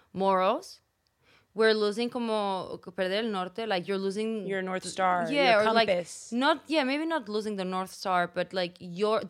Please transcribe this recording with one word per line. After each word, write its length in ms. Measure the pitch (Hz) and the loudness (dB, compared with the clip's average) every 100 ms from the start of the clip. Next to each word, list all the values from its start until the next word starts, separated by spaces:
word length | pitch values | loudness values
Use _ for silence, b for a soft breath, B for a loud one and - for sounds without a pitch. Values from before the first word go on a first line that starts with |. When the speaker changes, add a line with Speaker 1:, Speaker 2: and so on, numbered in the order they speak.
| b | b
Speaker 1:
Morals. 680 | - 196 190 190 269 - - _ _ _ _ b b b | -2 2 4 2 0 -4 -20 _ _ _ _ b b b
We're 200 | 202 220 | 2 4
losing 360 | 220 208 208 240 | 4 2 0 -2
como 680 | 247 233 214 202 190 - 175 | -2 -2 0 0 -2 -4 -10
perder 400 | - 180 185 196 | -10 -4 -2 0
el 60 | 233 | -2
norte. 380 | 196 180 196 226 | -2 -4 -6 -2
Like, 200 | 185 170 | -2 -2
you're 100 | 196 196 | -2 -2
losing 400 | 196 220 226 196 | -2 -4 -4 -4
Speaker 2:
Your 140 | 196 | -4
North 240 | 185 185 180 | -4 -4 -6
Star, 420 | 165 185 180 170 | 0 2 2 2
Speaker 1:
Yeah, 300 | 285 269 214 | 2 4 6
Speaker 2:
your 80 | 214 | 6
Speaker 1:
or, 40 | |
like, 160 | 226 220 | 4 4
Speaker 2:
compass. 420 | 180 170 - - | 2 -2 -12 -6
Speaker 1:
not, 320 | 233 277 311 - | 0 2 2 0
yeah, 160 | 311 | 0
maybe 220 | 254 285 330 | 0 0 -2
not 220 | 320 208 | -4 -2
losing 280 | 214 214 202 | -4 -4 -4
the 80 | 185 | -4
North 260 | 185 185 | -4 -6
Star, 340 | - 202 180 175 | -6 0 2 2
but, 260 | 180 180 | -2 -4
like, 240 | 190 175 180 | -2 -4 -6
your, 420 | 180 170 208 220 214 | -12 -2 0 0 -2